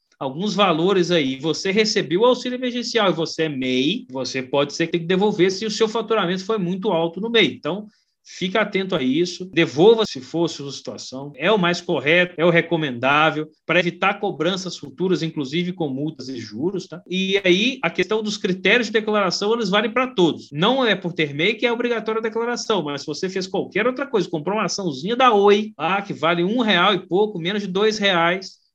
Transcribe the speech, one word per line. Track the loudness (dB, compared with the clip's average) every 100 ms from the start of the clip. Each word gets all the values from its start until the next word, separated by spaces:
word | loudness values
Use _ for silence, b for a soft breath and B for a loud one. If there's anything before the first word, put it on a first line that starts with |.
| _ -10
alguns | -8 -4 -2 2
valores | 2 4 2 2 2
aí, | 2 0 -2
você | -4 -2 0
recebeu | 2 2 0 0 2
o | 4
auxílio | 2 -2 -6
emergencial | -4 -6 -2 0 2
e |
você | 0 -2 -2
é | -4
mei, | -2 -2 0 0 -2 -6
você | -8 -6 -6
pode | -2 0 0
ser | -2 -2
que |
tenha | -2
que | 0
devolver | 2 2 2 2
se | 0 -4
o |
seu | 0 0
faturamento | 0 0 0 0 -2 -2
foi | -2
muito | -2 -2 -2
alto | 0 0 -4
no | 0
mei. | 2 2
Então, | 0 -6 -6 -8 B B _ -20
fica | -8 -2 0
atento | 0 -2 -2 -2
a |
isso, | 0 0 -2 -4 -4
devolva | 0 2 6 6 6
se | 4 -4
for | -8 -2 -2
a |
sua | -4 -12
situação, | -12 -12 -12 -12 -12 -12 -4
é | 2
o | 4
mais | 2 0
correto, | -2 0 4 4 4 2
é |
o | 4
recomendável, | 4 2 0 -2 -2 2 4 4 2 -4 _ 0
pra | 0
evitar | 2 0 0 0
cobranças | -4 -2 -2 -2 -6 -12
futuras, | -12 -4 0 0
inclusive | -2 -4 -4 -2 -2
com | -2 -4
multas | -2 -6 -6 -10
e | -10
juros, | -10 -6 -4 -4 -8
tá? | -14 -6
E | -4 0 2 4
aí, | 4 2 0
a | -2
questão | 0 0 -2
dos | -2 -4
critérios | -2 0 4 4 2
de |
declaração, | 0 0 0 0 0 0
eles | 0 2
valem | 2 2
pra | 0 -2
todos. | 2 2 0 -6
Não | -2 0 2
é | 2 0
por | -2
ter | -2 -2 0
mei | -2
que | 0 -2
é |
obrigatória | 0 -2 -2 -2 -4
a |
declaração, | -4 -4 -4 -4 -2 -2
mas | -2 -6
se | -8
você | -6 -6
fez | -6 -4
qualquer | -4 -4 -2 -2
outra | -2 -2
coisa, | -2 -2
comprou | -4 -4 -2
uma | -2
açãozinha | -4 -6 -6 -4 2
da | 4
Oi, | 6 6 4 2 -4
ah, | -2 -2
que | -4
vale | -2 0 2
um | 0 0
real | 2 2 2 2
e | 0
pouco, | 0 0 -2
menos | -6 -4
de | -4
dois | 0 0 2
reais, | 0 2 2 0 -6 -18 _